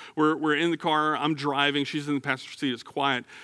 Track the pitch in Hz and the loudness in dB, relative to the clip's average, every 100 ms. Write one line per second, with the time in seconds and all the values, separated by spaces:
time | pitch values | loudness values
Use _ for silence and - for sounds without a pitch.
0 | - - 151 156 156 147 170 165 175 156 | -8 2 2 4 2 2 2 0 2 2
1 | 151 143 147 151 147 139 143 143 139 151 | 2 2 0 0 0 2 2 2 -2 -4
2 | 143 143 143 131 - - 143 117 - - | -2 -2 -2 -4 -6 -4 -4 -4 -6 -2
3 | 139 123 - - | 0 0 -4 -16